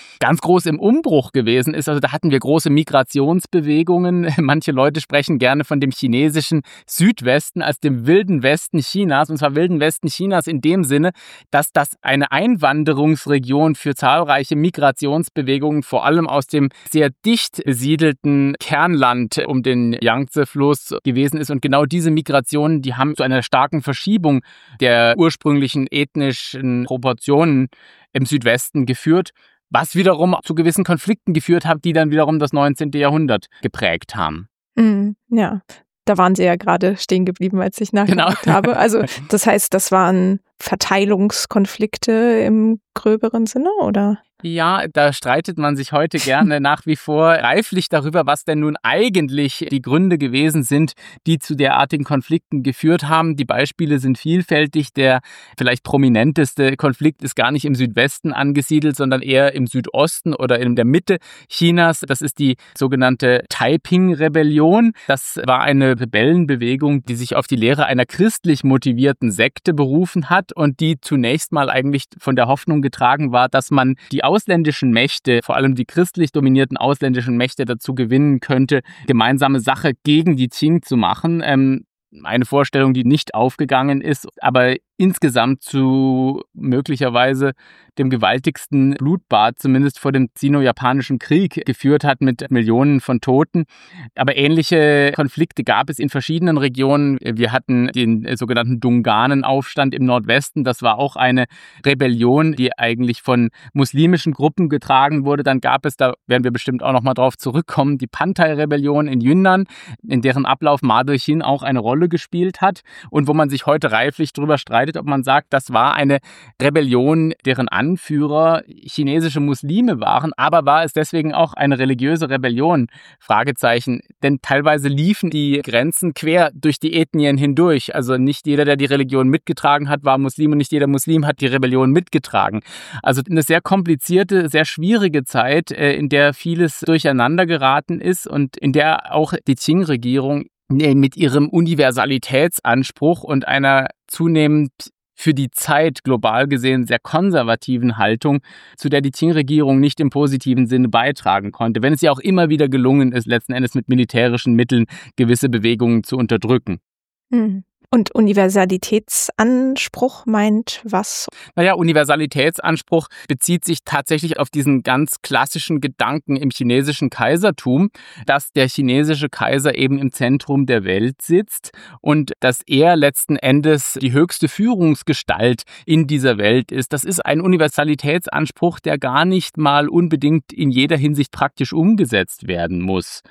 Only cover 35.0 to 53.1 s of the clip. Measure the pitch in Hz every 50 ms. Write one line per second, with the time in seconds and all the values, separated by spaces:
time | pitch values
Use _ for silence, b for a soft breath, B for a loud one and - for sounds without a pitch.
35 | 202 208 208 - _ - 240 226 196 - - 190 - B B B B B _ _
36 | - - 208 180 180 185 190 185 180 180 175 175 - 202 175 175 175 185 202 -
37 | - - 202 175 185 185 180 - 180 190 202 185 185 190 - - 220 - - 202
38 | 202 196 190 - 165 180 - - - - 160 196 202 240 240 - - 233 208 220
39 | 208 - - - 143 - - 202 - 226 196 202 - - - 190 - - 190 190
40 | 185 175 185 185 185 185 196 196 _ _ _ - - - - - - - 196 196
41 | 196 196 208 185 196 208 - - - - - 202 196 196 - - 214 214 - -
42 | - - 226 220 233 240 226 220 214 - 220 220 214 220 226 214 _ _ - -
43 | - 220 214 214 - 220 226 226 226 214 - 254 285 359 427 415 - 208 202 202
44 | 202 202 214 - _ _ _ _ - 165 165 165 165 170 190 196 - - - 151
45 | 147 143 139 - - 127 127 151 165 - 170 156 151 147 147 135 135 - 151 147
46 | 156 160 - 151 - 139 131 143 214 175 147 143 139 143 151 - - 160 156 -
47 | - - 151 151 160 165 165 160 120 120 139 196 226 - 185 185 - - - 151
48 | 139 156 151 175 151 131 147 - - - 156 151 151 151 147 - - 113 131 180
49 | 220 247 185 185 151 131 135 143 143 135 - - 165 - 135 135 120 123 131 160
50 | 190 190 175 151 143 127 120 135 151 160 151 160 131 - 143 147 160 - - B
51 | B B B B B 160 165 147 - - 156 135 143 135 135 127 139 139 - 147
52 | 139 - 147 135 - - 160 170 - - - 139 123 135 127 - - 156 170 170
53 | 151 147